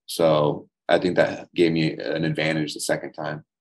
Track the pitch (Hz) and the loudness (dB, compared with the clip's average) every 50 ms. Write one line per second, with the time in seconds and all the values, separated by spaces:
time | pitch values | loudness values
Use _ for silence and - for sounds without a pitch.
0 | _ - - - 82 80 76 - 76 73 71 - - - _ _ _ - 87 - | _ -10 0 2 4 4 4 4 2 2 0 -2 -8 -16 _ _ _ 2 2 2
1 | 92 90 85 85 78 - - - - - - - 85 82 82 82 78 78 - - | 2 2 2 2 0 0 -2 -8 -12 -6 0 2 2 4 4 2 0 0 -2 -4
2 | - 71 78 80 82 82 76 78 78 80 80 80 76 73 - - - - 82 - | -6 -6 -4 -2 -2 -2 -2 0 -2 -2 -2 -2 -4 -6 -6 -6 -4 -4 -4 -4
3 | 71 69 - 80 76 76 73 78 - _ _ _ | -4 -10 -10 -8 -8 -8 -8 -10 -12 _ _ _